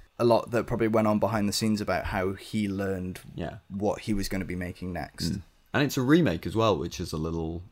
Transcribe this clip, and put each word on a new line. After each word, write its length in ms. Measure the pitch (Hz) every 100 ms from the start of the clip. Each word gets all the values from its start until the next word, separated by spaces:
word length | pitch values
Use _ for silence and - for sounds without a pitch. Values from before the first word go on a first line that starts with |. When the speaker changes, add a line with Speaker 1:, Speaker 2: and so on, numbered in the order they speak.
| - -
Speaker 1:
a 60 | 120
lot 240 | 113 -
that 140 | 113 -
probably 220 | 113 113
went 200 | 110 107
on 120 | 107
behind 280 | 104 110 101
the 60 |
scenes 260 | - 110 104
about 260 | 98 87 -
how 280 | 101 92
he 340 | 95 - 110 101
learned 520 | 95 98 95 92 - - -
Speaker 2:
Yeah. 220 | 82 - -
Speaker 1:
what 320 | 98 104 -
he 120 | 110 101
was 120 | 98
gonna 180 | 98 87
be 100 | 90
making 360 | 90 - 90
next. 400 | 85 - - 82
Speaker 2:
Mm. 80 | - - _ _ 123
And 80 |
it's 120 | 143 139
a 60 |
remake 460 | 127 170 131 85 87
as 80 | 110
well, 200 | 110 78
which 240 | 85 -
is 140 | 87
a 40 | 80
little 440 | 80 82 80 85 92